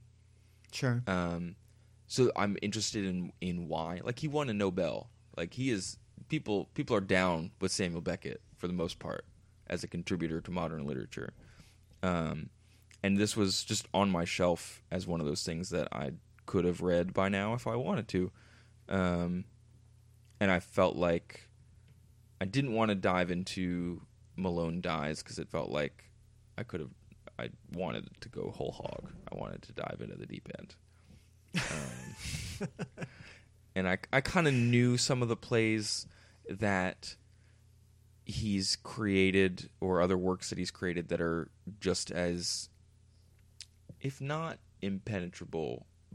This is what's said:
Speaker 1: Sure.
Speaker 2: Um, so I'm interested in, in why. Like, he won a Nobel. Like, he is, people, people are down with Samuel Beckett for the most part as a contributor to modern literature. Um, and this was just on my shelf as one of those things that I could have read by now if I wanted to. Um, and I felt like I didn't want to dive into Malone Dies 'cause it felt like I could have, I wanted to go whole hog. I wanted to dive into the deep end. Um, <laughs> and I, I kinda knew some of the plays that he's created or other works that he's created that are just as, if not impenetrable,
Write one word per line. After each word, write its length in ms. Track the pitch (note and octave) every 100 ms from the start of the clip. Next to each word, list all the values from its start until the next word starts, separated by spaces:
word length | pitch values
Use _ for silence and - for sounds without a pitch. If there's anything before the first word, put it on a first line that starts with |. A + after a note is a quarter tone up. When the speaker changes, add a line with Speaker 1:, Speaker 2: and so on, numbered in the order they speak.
| - - - - - _ -
Speaker 1:
Sure. 320 | - C3 A#2+ A#2+
Speaker 2:
Um, 480 | F#2 F2 F2 F2 - - - - - -
so 240 | - B2 -
I'm 200 | G2+ G2
interested 420 | G#2 G#2+ - A2 F#2+
in, 280 | F2+ F2 -
in 260 | F2+ F2 E2
why. 320 | D#2+ E2 F2
Like, 180 | - B2
he 100 | D#3
won 200 | D3 C#3
a 40 |
Nobel. 560 | G#2 G2 F2+ E2 G1+ - - - -
Like, 160 | F2 -
he 140 | C3
is, 260 | G#2 F#2 - - - -
people, 400 | D#3 B2 G2+ -
people 220 | - C#3 A2
are 60 |
down 500 | F#2+ F#2 F#2 E2 F2+ -
with 120 | F#2+
Samuel 280 | - F#2 E2+
Beckett 400 | F2 F2 - - - -
for 100 | F2+
the 60 |
most 240 | F2+ E2+ -
part 280 | - G1+ - - - - -
as 140 | F2
a 60 | -
contributor 540 | F2 E2+ F2+ D#2+ D#2+
to 100 | -
modern 340 | F2+ E2 D#2+ C#2+
literature. 480 | B1+ G#1 - - - - - - - - -
Um, 460 | F#2 F2 D#2+ D#2 D#2+ - - - - -
and 160 | G2 G2
this 200 | G#2 A2
was 260 | G2 F#2+
just 240 | - G#2+ -
on 160 | F2+ G2+
my 160 | F2 E2+
shelf 580 | - F2+ E2+ - - -
as 160 | F2+ F2+
one 140 | E2+
of 40 | D2+
those 180 | D2+
things 260 | - E2 F2+
that 180 | E2+ -
I 180 | A#1 C#2 E2 - - -
could 200 | F#2+ F2
have 160 | E2
read 320 | F2 F2 F2+
by 160 | F#2+ G2
now 240 | G2 G#2
if 120 | A#2+ A#2
I 120 | A#2
wanted 320 | D#3+ F#3 -
to. 220 | F#2 F2+ - - - - - -
Um, 560 | F#2+ F2+ F2 F2 F2+ - - - - - - - - - -
and 100 | G2
I 80 | F2+
felt 380 | - - F#2 -
like 500 | F2 E2+ - - - - - - - - - - - -
I 40 | G2+
didn't 280 | B2+ C#3
want 160 | A2 A2
to 60 | G2
dive 360 | G2 F2+ F2+
into 720 | F2+ F#2 - F2+ F2 F2 E2+ - - - -
Malone 460 | F#2 E2+ E2 E2+
Dies 420 | F2 D#2+ D2 D#2
'cause 160 | - -
it 80 | -
felt 220 | E2+ G1+
like 420 | C#2+ C#2+ - - - - - - -
I 60 |
could 180 | - F2
have, 80 | C2 - - - - -
I 100 | A#1 - -
wanted 360 | E2+ F2+ A1+ - -
to 80 | -
go 220 | - G1+
whole 220 | - -
hog. 380 | - - - - - -
I 60 | G1+
wanted 240 | G#1 G1+
to 80 | -
dive 300 | - - -
into 160 | A1 G1+
the 80 | -
deep 240 | - - -
end. 160 | - - _ _ - - - - _ F3+
Um, 1120 | - - C2+ - - - - - - - G3
<laughs> 1080 | - F#3 - D#3 - - - - - - F#2+
and 120 | F#2
I, 100 | F#2 -
I 80 | C3+
kinda 320 | - F#3 D#3
knew 460 | C3 A#2+ A#2+ B2 B2
some 240 | - B2+
of 80 | A#2+
the 80 | A2+
plays 680 | - A#2 A2 A2 G#2 - - - - - -
that 680 | F#2+ G#2 F#2+ F#2 - - - - - - - - - - - - - -
he's 520 | - A2 G2 F#2+ -
created 920 | - - G#2 F#2+ F#2+ F#2+ F#2+ F2+ - -
or 200 | F#2 F2+
other 160 | F2+ F#2
works 320 | F#2 F#2 -
that 80 | F#2
he's 140 | F2+
created 380 | - F#2 F2 E2
that 100 | E2+
are 280 | E2 E2 - - F2 G#2
just 300 | F#2 F2+ -
as, 580 | F2 F2 F2 - - - - - - - - - - - - - _ - -
if 200 | C#3 C#3
not 380 | C#3 D#3 D#3+ - - -
impenetrable, 1040 | G2 G2 - G2+ F2 - E2 E2 C#2+ B1 - _ _